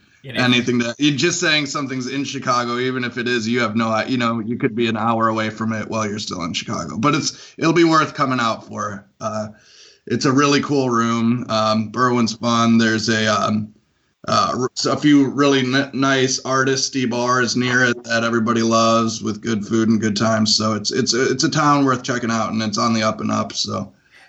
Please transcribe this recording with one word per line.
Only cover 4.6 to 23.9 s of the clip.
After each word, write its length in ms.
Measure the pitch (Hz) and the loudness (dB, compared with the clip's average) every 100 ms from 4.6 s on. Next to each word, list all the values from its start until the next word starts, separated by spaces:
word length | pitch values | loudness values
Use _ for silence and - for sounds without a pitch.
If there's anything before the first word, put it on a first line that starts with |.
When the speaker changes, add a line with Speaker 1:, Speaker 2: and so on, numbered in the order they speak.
| 123 110 | -2 0
Speaker 2:
be 120 | 113 | -2
an 80 | 107 | 0
hour 320 | 113 113 113 | 0 0 0
away 220 | 110 110 | 0 -4
from 240 | 107 113 | -4 -4
it 160 | 110 - | -4 -4
while 180 | 110 104 | -4 -4
you're 120 | 104 | -6
still 240 | - 90 | -8 -6
in 100 | 85 | -6
Chicago. 440 | - - 90 78 82 | -6 -6 -8 -6 -2
But 180 | 139 151 | 0 0
it's, 400 | - - - - | -4 -8 -16 -4
it'll 160 | 160 | 0
be 100 | 165 | 4
worth 300 | 165 160 143 | 4 4 2
coming 260 | 151 135 127 | -2 -2 0
out 260 | 117 104 - | -2 -4 -8
for. 360 | 107 104 98 - - | -8 -8 -10 -16 -10
Uh, 280 | 110 110 107 - _ - - _ - | -8 -6 -8 -12 _ -20 -20 _ -6
it's 200 | 117 143 | -2 2
a 60 | |
really 300 | 131 143 143 | 2 4 2
cool 300 | 120 139 127 | 0 0 0
room. 540 | 117 117 117 113 123 - | 2 2 2 2 0 -2
Um, 420 | 110 110 110 104 | 0 2 0 -2
Berwyn's 440 | 127 127 120 110 - | 0 2 2 0 0
fun. 420 | 120 117 117 113 | 0 2 4 4
There's 320 | 110 113 107 | 4 2 0
a, 160 | 110 110 | 0 0
um, 480 | 101 110 107 107 _ _ _ _ _ - | 0 0 -2 -4 _ _ _ _ _ -2
uh, 300 | 107 95 110 | 0 0 -2
r-, 120 | 127 - - | -4 -2 -2
a 60 | 135 | 2
few 320 | 147 143 131 | 4 6 4
really 320 | 117 143 135 | 2 2 4
n-, 320 | 127 135 135 | 2 0 -2
nice 460 | 127 135 135 131 - | -2 0 2 0 -2
artisty 680 | 127 131 131 131 - 135 120 | -2 0 2 0 -2 -2 -2
bars 480 | 120 123 127 117 123 | 0 0 2 2 0
near 260 | 123 127 | 0 2
it 220 | 123 120 120 | 2 0 -2
that 180 | 117 | -2
everybody 380 | 117 117 110 117 | 0 0 0 0
loves, 600 | 113 113 113 113 113 - | 2 4 4 4 0 -4
with 200 | 113 104 | -6 -6
good 240 | 113 107 101 | -4 -4 0
food 240 | 113 113 | 0 2
and 100 | 110 | 2
good 160 | 110 98 | 2 0
times. 400 | 113 110 107 - | 0 2 2 2
So 160 | 110 | 0
it's, 220 | 104 104 | -2 -2
it's, 200 | 98 - | -2 0
it's 300 | 117 131 135 | 2 0 0
a 80 | 151 | 0
town 320 | 151 147 143 | 2 2 4
worth 200 | 135 127 | 4 0
checking 280 | - 120 117 | -2 -4 -2
out, 220 | 113 98 | -2 -2
and 100 | 110 | -2
it's 140 | 110 107 | -2 0
on 160 | 117 | 0
the 100 | 113 | 2
up 160 | 110 107 | 0 -2
and 100 | 107 | -2
up. 220 | 107 107 | -2 -4
So. 400 | - 104 104 101 | -6 -6 -6 -8